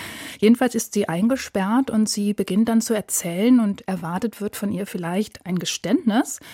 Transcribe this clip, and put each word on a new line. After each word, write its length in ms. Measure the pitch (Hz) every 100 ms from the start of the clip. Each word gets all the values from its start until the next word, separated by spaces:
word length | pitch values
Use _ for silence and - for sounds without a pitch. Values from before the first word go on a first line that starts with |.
| - - - -
Jedenfalls 360 | 208 240 254 233
ist 180 | -
sie 160 | 202 196
eingesperrt 800 | 165 226 262 - 202 190 240 269
und 180 | 220 214
sie 260 | - 202
beginnt 360 | 208 196 185 226
dann 100 | 226
zu 140 | 226
erzählen 640 | 214 - - 175 170 233 254
und 260 | 214 196 -
erwartet 540 | 185 165 180 226 -
wird 160 | 208 -
von 160 | 202
ihr 140 | 180 202
vielleicht 600 | 185 170 185 214 - 180
ein 140 | 175
Geständnis. 800 | 175 - - 277 247 214 - - -